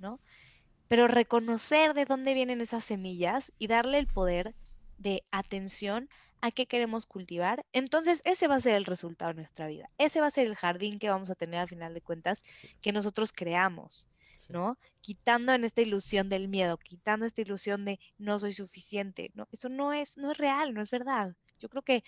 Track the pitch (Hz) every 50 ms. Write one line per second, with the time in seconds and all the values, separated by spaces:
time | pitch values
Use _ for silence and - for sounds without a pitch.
0 | 185 202 240 - _ _ - - - - _ _ _ _ _ _ _ - 240 233
1 | 240 240 247 240 233 - 233 233 226 226 233 220 - - 302 311 311 311 294 285
2 | 277 254 269 262 262 269 269 262 254 247 247 240 233 - 240 220 - - 220 196
3 | 190 185 180 175 175 170 220 269 - - - - 214 208 226 233 240 262 277 294
4 | 277 - - 196 185 180 175 175 185 220 - - - - - - - - - -
5 | 190 202 196 - - _ - 196 196 - 202 196 190 196 - - 208 202 202 233
6 | 269 - - - - _ _ _ - 233 - - 254 - - 240 233 226 220 226
7 | - - - 190 180 - 170 170 175 190 233 269 - _ - 254 269 262 294 320
8 | 320 339 349 311 - 339 370 - 359 294 277 262 240 247 214 202 196 190 180 -
9 | - 170 170 - - 165 165 160 160 - _ - 160 156 151 - - - _ -
10 | 285 302 - 320 302 294 - 285 247 220 208 - - 175 175 180 202 208 208 202
11 | - 208 196 190 190 185 180 - 170 165 170 175 180 175 175 165 165 165 165 170
12 | - - 170 165 - 175 208 - - - - - - - - _ - 208 202 208
13 | 202 208 - 220 220 - - - 180 170 170 175 190 190 175 160 - - - -
14 | - _ _ _ _ _ _ _ _ - 175 175 180 220 254 - _ _ _ _
15 | - - 202 - _ 240 240 240 240 262 262 247 233 220 - 233 233 220 202 196
16 | - - 214 196 196 196 196 190 196 196 196 196 185 175 170 - - - 180 175
17 | _ 214 214 214 226 226 - - 220 196 202 185 - 208 202 202 202 202 196 -
18 | - _ _ - 208 208 208 208 202 202 190 - 196 180 - 185 - - 208 202
19 | 196 196 185 - 180 - - 208 214 - - - - 247 262 269 285 285 294 294
20 | 285 - - - 277 277 302 - 294 277 269 285 311 285 226 208 208 - 247 247
21 | 247 269 269 226 202 180 175 - _ _ _ _ - 226 - 269 - - 262 226
22 | -